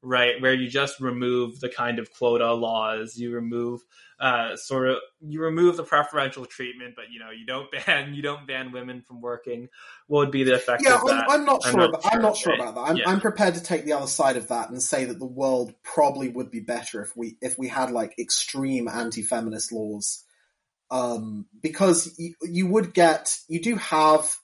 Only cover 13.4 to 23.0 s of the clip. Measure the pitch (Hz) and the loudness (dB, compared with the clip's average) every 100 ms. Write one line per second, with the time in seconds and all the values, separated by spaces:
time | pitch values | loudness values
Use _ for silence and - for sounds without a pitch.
13.4 | 196 170 - 165 147 151 139 - 135 127 | 2 2 -4 -4 0 -2 -2 2 2 2
14.4 | 104 120 117 123 - 139 127 110 131 127 | -2 -4 -4 -6 -2 -2 -2 -6 -10 -2
15.4 | 135 131 120 - - - 143 135 131 120 | 0 0 -2 -8 -6 2 2 2 -6 -6
16.4 | 110 117 101 120 - 110 101 - 117 - | -8 -10 -6 -8 -6 -10 -12 -10 -12 -8
17.4 | 127 123 127 131 127 120 110 - 120 - | -8 -6 -6 -4 -2 -2 -4 -6 -4 -4
18.4 | - 135 135 131 117 110 117 117 110 120 | -2 -4 -2 -2 -4 -4 -6 -6 -4 -4
19.4 | 113 107 - 117 107 104 101 - _ _ | -4 -6 -8 -6 -8 -6 -8 -8 _ _
20.4 | _ _ _ _ _ 127 123 117 110 104 | _ _ _ _ _ -4 -2 -4 -6 -10
21.4 | - - 156 160 190 170 - - 170 - | -12 -8 -8 2 4 4 2 -8 -12 -10
22.4 | 170 175 185 214 175 - | -6 -2 2 2 2 6